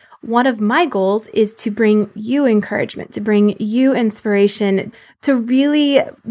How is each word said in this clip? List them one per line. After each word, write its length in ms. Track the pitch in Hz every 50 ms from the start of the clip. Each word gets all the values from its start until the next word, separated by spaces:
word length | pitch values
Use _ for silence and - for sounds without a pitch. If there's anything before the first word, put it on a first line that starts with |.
| _ _ - _
one 240 | - 226 226 233 247
of 160 | - 233 208
my 240 | 214 208 240 302 359
goals 420 | 294 - 202 190 190 202 220 220 -
is 260 | - - 220 208 208
to 160 | - - 226
bring 400 | 208 208 233 214 214 214 208 208 -
you 320 | - 214 220 247 285 285
encouragement, 680 | 262 226 208 202 - 208 - - - - - - - -
to 60 | -
bring 360 | 208 214 214 208 208 208 202 202
you 380 | 220 214 214 240 262 269 269
inspiration, 1000 | - 240 220 214 - - 220 208 202 202 202 - - 214 202 196 190 - 220 - - - - _ _
to 140 | - - 277
really 640 | 247 226 233 254 262 277 294 294 302 294 285 277 269 - - - - _ 226